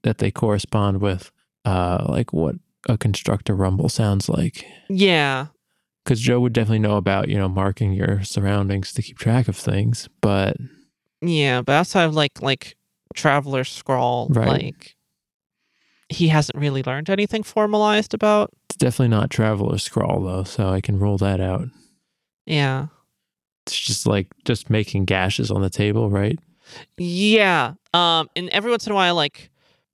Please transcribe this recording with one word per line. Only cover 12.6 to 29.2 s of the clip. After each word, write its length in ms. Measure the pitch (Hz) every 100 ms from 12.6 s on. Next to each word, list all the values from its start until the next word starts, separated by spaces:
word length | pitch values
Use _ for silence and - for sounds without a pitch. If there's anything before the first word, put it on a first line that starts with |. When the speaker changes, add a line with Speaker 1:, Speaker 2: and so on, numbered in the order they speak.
| - - _ _ -
Speaker 2:
Traveler 500 | - 151 143 139 135
Scrawl, 600 | 131 - - 131 123 123 117
Speaker 1:
Right. 160 | 120 117
Speaker 2:
like, 480 | - - - - _ _ _ _ _ _ _ _ _ _ _ -
he 220 | - 165
hasn't 280 | 156 147 -
really 240 | 147 135
learned 280 | 127 135 160
anything 340 | 196 208 220
formalized 680 | 208 220 214 214 214 214 214
about. 380 | 214 214 208 208 _ -
Speaker 1:
It's 80 | -
definitely 320 | 123 - 123
not 200 | 107 -
Traveler 480 | - 110 101 101 101
Scrawl, 440 | - - - 95
though, 220 | 95 92
so 240 | 92 - 98
I 100 | 95
can 160 | - 101
rule 200 | 101 101
that 240 | 98 95
out. 260 | 92 92 127 - _ _ _ _ _ _
Speaker 2:
Yeah. 420 | - 151 139 135 151 _ _ _ _ _ _ _ -
Speaker 1:
It's 100 | -
just, 280 | - 101 110
like, 200 | 101 92 _
just 240 | - 117 -
making 360 | 110 104 101
gashes 460 | 95 95 92 - 110
on 100 | 101
the 80 | 95
table, 400 | - 104 107 110
right? 300 | 101 101 165 _ _ - - - -
Speaker 2:
Yeah. 760 | 175 175 208 220 196 165 123 170 _
Um, 360 | 175 175 165 151
and 140 | - 180
every 220 | 196 220
once 160 | 233 -
in 60 |
a 20 |
while, 180 | 202 180
like, 360 | 175